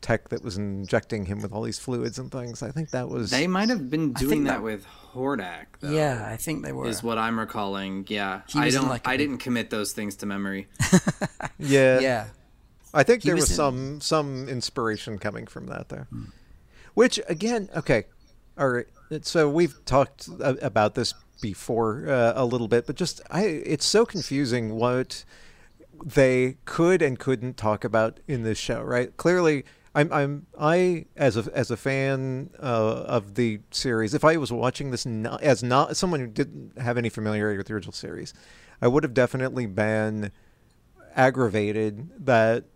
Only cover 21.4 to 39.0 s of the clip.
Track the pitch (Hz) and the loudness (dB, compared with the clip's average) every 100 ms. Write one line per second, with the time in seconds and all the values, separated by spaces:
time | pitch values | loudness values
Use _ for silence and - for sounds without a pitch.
21.4 | 110 92 - 117 113 110 160 135 117 117 | -8 -8 -4 0 0 -2 0 2 4 4
22.4 | 127 123 113 117 120 143 170 - - - | 0 0 2 2 2 -4 -4 -6 -6 -2
23.4 | 208 156 - 147 - 202 226 190 139 135 | 0 -2 -2 -2 2 4 4 0 -4 -2
24.4 | 143 123 113 110 120 127 127 - - - | 0 0 -2 0 2 2 -2 -8 -16 -20
25.4 | - - - _ - - 156 147 131 127 | -20 -20 -20 _ -20 -16 -2 6 6 6
26.4 | 127 127 - - 170 185 156 123 - 131 | 2 -2 -10 2 4 6 4 0 0 0
27.4 | 123 123 110 107 127 113 113 - - 135 | -2 -2 0 0 2 2 2 -2 -6 -4
28.4 | 113 107 - 117 117 123 123 - 165 180 | -2 -2 -2 -4 0 0 -2 0 2 4
29.4 | 165 147 - - _ - 151 151 143 143 | 4 2 -2 -20 _ 0 2 2 0 -2
30.4 | - - 151 175 180 170 - - 143 110 | -10 -2 2 4 4 0 -6 0 2 2
31.4 | - - 120 117 - 135 135 135 131 131 | -2 -2 -2 -2 -2 0 0 -2 -2 -6
32.4 | 156 - 139 117 110 117 - 120 101 101 | -8 -10 -2 2 2 0 0 -2 -2 0
33.4 | 120 107 - - 139 113 110 143 151 165 | 0 0 -6 -4 0 2 2 4 4 4
34.4 | 131 120 120 - 139 123 - 110 110 117 | 0 -2 -2 -2 -6 -6 -4 -4 -4 -2
35.4 | 151 127 123 127 156 - 190 160 123 110 | 2 2 4 2 2 0 -2 -2 -4 -4
36.4 | 143 143 113 - 123 123 117 - 107 107 | -6 -6 -18 -8 -2 0 -2 -2 -2 0
37.4 | 107 101 98 107 95 - - 87 - - | 0 -2 -4 -6 -8 -12 -10 -10 -12 -16
38.4 | - - - - 120 131 | -20 -20 -20 0 4 4